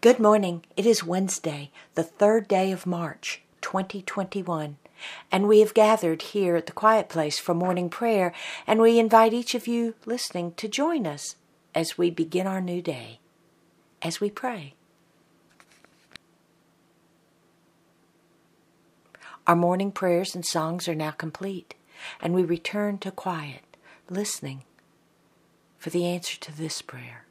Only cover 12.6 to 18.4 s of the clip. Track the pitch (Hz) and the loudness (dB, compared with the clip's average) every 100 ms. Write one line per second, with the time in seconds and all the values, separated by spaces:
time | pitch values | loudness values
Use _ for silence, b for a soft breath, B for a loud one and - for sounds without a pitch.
12.6 | 185 175 175 131 113 113 _ _ _ _ | -4 -6 -6 -8 -10 -20 _ _ _ _
13.6 | _ _ _ _ 165 165 208 208 262 226 | _ _ _ _ -8 -4 -6 -4 -8 -8
14.6 | 143 _ _ _ _ _ _ _ _ _ | -12 _ _ _ _ _ _ _ _ _
15.6 | _ _ _ _ _ - _ _ _ _ | _ _ _ _ _ -20 _ _ _ _
16.6 | _ _ _ _ _ _ _ _ _ _ | _ _ _ _ _ _ _ _ _ _
17.6 | _ _ _ _ _ _ _ _ | _ _ _ _ _ _ _ _